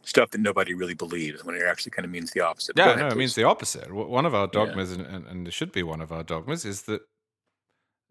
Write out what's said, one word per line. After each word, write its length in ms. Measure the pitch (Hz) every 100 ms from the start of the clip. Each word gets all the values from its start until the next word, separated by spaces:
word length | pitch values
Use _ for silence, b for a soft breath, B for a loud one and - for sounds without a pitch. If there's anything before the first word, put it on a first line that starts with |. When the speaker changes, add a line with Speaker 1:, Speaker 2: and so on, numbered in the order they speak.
Speaker 1:
stuff 260 | - - 113
that 120 | 107
nobody 340 | 104 98 90 90
really 180 | 90
believes, 500 | 87 85 87 78 76
when 120 | 85 87
it 80 |
actually 280 | 87 85 -
kinda 160 | - 90
means 240 | 87 82
the 100 | 95
opposite. 340 | 85 - - -
But 60 |
Speaker 2:
Yeah, 40 | 185
Speaker 1:
go 60 |
ahead, 100 | -
Speaker 2:
no, 60 | 147
it 40 |
Speaker 1:
please. 60 | 117
Speaker 2:
means 180 | 131 113
the 80 | 123
opposite. 420 | 220 - - -
W-, 200 | 98 110
one 200 | 123 160
of 80 | 110
our 100 | 98
Speaker 1:
Yeah. 200 | 104 107
Speaker 2:
dogmas, 260 | 95 92
and, 100 | 90
and, 240 | 69 92 62
and 220 | 90 87
it 40 |
should 200 | - 90
be 100 | 95
one 180 | 85 80
of 120 | 80
our 100 | 82
dogmas, 420 | 80 82 82 165
is 200 | 107 98
that, 180 | - 107 - _ _ _ _ _ _ _ _ _ _